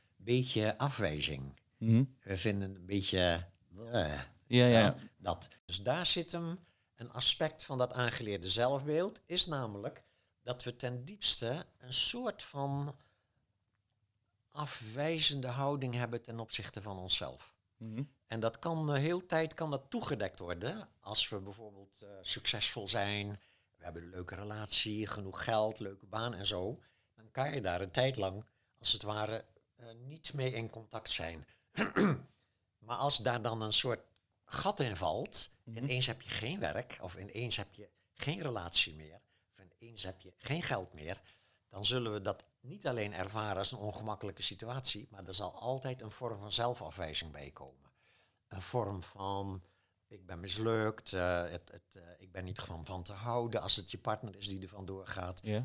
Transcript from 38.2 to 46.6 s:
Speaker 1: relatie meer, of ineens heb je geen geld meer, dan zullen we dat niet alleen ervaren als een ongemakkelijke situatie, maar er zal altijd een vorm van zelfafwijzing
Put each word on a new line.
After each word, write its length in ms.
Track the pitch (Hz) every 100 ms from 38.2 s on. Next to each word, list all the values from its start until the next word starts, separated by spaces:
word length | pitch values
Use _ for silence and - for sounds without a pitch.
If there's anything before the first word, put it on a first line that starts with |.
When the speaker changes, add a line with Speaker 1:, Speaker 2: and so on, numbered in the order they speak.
| - 185
Speaker 1:
relatie 520 | 147 113 87 - 92 78
meer, 260 | 78 87 _ _ _ -
of 80 | 92 _
ineens 240 | 117 110
heb 180 | 95 -
je 120 | 95 -
geen 260 | - 165
geld 300 | - 120 92
meer, 280 | 78 76 95 - - _ _ _
dan 160 | 98 101
zullen 280 | 127 117
we 80 | 104
dat 220 | 101 98 - _
niet 280 | 123 160 151
alleen 260 | 120 104
ervaren 440 | 92 95 107 107 95
als 140 | 98
een 60 | 101
ongemakkelijke 640 | 104 - 107 101 104 -
situatie, 640 | - 104 113 131 131 101 -
maar 180 | 98 92
er 60 |
zal 180 | 95 92
altijd 480 | - 120 131 135 127
een 100 | 110
vorm 280 | - 120 107
van 120 | 104
zelfafwijzing 800 | 101